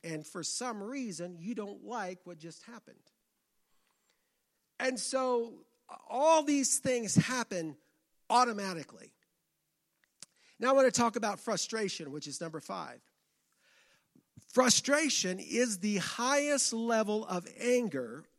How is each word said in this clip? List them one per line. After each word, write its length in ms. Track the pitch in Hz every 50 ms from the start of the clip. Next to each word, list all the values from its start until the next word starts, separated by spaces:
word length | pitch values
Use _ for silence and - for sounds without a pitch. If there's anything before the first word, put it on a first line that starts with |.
and 240 | - 165 160 156 156
for 160 | - - 185
some 400 | 156 - - - 247 254 220 208
reason, 540 | 196 220 269 277 254 220 170 151 175 180 180 165
you 160 | 165 214 240
don't 300 | 247 208 202 202 - -
like 340 | 208 233 233 196 180 185 180 -
what 120 | 175 175
just 260 | 156 156 170 151 - -
happened. 320 | - 240 220 - - - 131 _ _ _ _ _ _ _ _ _ _ _ _ _ _ _ _ _ _ _ _ _ _ _ _ _ _ _ _ _ _ _ _ _ _ _ -
And 180 | 247 262 262 208
so 680 | - - 262 262 262 254 247 233 233 233 - - - _ _ _ _ - - - - -
all 320 | 220 247 294 320 330 311
these 360 | 294 294 294 277 262 - - -
things 340 | - 262 254 240 226 196 -
happen 600 | 190 - - 254 247 226 - 202 175 160 156 139 - _ _ _ _ _ _ _ _ _ -
automatically. 840 | 220 240 247 240 214 202 196 190 180 165 131 - - - - - _ _ _ _ _ _ _ _ _ _ _ _ _ _ _ _ _ _ _ _ _ - - - _ _ _ _ _ -
Now 120 | 226 254
I 20 |
want 200 | 269 277 262 247
to 80 | - -
talk 160 | 240 233 202
about 240 | 240 220 214 202 -
frustration, 680 | - 240 208 170 - - 220 220 214 190 - - - 143
which 160 | 135 151 -
is 140 | 147 135 -
number 200 | 170 165 160 151
five. 400 | - - 190 180 160 131 120 127 _ _ _ _ _ _ _ _ _ _ _ _ _ _ _ _ _ _ _ _ _ _ _ _ _ _ - - - -
Frustration 840 | - 254 254 240 - - - - 285 302 320 277 - - - 185 185 190
is 400 | 185 - 175 226 247 240 208 175
the 200 | 185 208 208 190
highest 720 | 170 - - - 240 254 285 285 285 294 285 262 - -
level 520 | 226 226 226 233 226 220 220 202 214 214 220
of 200 | - 185 175 175 - - -
anger 680 | - 240 247 247 240 202 - 131 123 110 117 151 - _ _